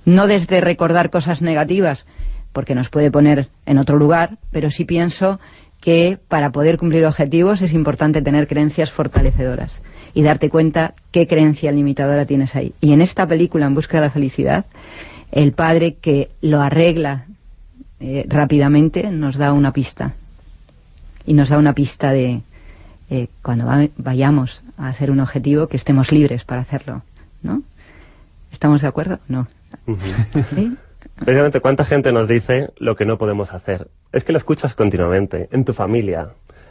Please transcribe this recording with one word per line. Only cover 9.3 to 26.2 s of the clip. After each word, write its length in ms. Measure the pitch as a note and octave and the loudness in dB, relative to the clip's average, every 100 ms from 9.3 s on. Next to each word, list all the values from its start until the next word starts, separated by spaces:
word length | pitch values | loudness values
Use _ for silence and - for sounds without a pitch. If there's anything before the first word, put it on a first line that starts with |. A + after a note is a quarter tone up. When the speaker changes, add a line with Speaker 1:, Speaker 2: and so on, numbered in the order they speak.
| - B2+ B2+ - - - - - | 0 -2 -6 -10 -14 -20 -20 -6
Speaker 1:
y 80 | - | 0
darte 260 | D3+ D3+ D3+ | 2 2 0
cuenta 440 | D#3+ D#3+ E3 D#3+ - _ | 2 2 0 -4 -6 _
qué 160 | F3 E3 | 0 2
creencia 440 | D#3 D#3 D3 D3 | 4 2 2 -2
limitadora 520 | C#3+ C#3+ C#3 C#3 C#3+ C#3 | 0 0 0 0 0 0
tienes 300 | C#3+ C3+ C3 | -2 -2 -4
ahí. 180 | - - | -8 0
Y 140 | D#3 | 4
en 80 | D3 | 6
esta 260 | F#3 - F3+ | 4 0 0
película, 380 | D#3+ F3 D#3+ C#3+ | 2 0 0 0
En 100 | C#3 | -2
busca 220 | D3 D#3+ | -2 0
de 40 | D3+ | 0
la 40 | |
felicidad, 540 | D3 C3+ - C3+ D#3+ - - - - - - - | -2 -4 -2 -2 -2 -4 -16 -20 -20 -20 -20 -6
el 180 | C#3 C#3+ | 2 2
padre 440 | - E3 E3 E3 D3+ | 2 2 2 0 -4
que 300 | D#3+ C#3 - - | -2 -2 -2 -4
lo 200 | D#3+ D3 | 0 0
arregla, 640 | C#3+ D#3+ E3+ E3 D3 C#3 C#3+ G#3 - - - - - - | 2 2 2 2 -4 -6 -12 -20 -20 -20 -20 -20 -20 -14
eh, 260 | C3 C#3 - | -8 -6 -2
rápidamente 800 | D3 C#3+ D3 C#3 D3 D#3 F3+ G#3+ | 0 2 2 4 4 4 0 -4
nos 260 | E3 C#3+ C3+ | -4 -4 -2
da 160 | C#3+ | 0
una 220 | C#3+ C#3+ | 2 0
pista. 400 | C3+ B2+ - C3 - - - - - - _ _ - - - - | -2 -6 -6 -10 -10 -18 -20 -20 -20 -20 _ _ -20 -20 -12 0
Y 80 | |
nos 160 | D3 C3+ | 2 4
da 80 | D3 | 4
una 160 | D3+ | 2
pista 380 | C#3+ C#3 - C#3+ | 2 -4 -2 -2
de, 300 | C3+ B2+ A#2 - - - - - - - | 0 0 -4 -10 -20 -20 -20 -20 -20 -8
eh, 180 | C3+ A#2+ - | -6 -8 -10
cuando 240 | - A#2 A#2+ | -6 -4 0
va-, 220 | C#3 D3 - | 0 0 -2
vayamos 640 | B2+ B2+ C3+ D3 C3 - - - | -4 0 2 2 -2 -8 -20 -12
a 100 | C3+ | -10
hacer 200 | B2 C#3 | -6 -2
un 100 | C3+ | 0
objetivo, 460 | C3+ C3 C#3+ D3 D#3 | -2 -4 0 0 0
que 100 | C3 | -4
estemos 340 | - C3+ C3 | 0 0 2
libres 320 | D3+ | 2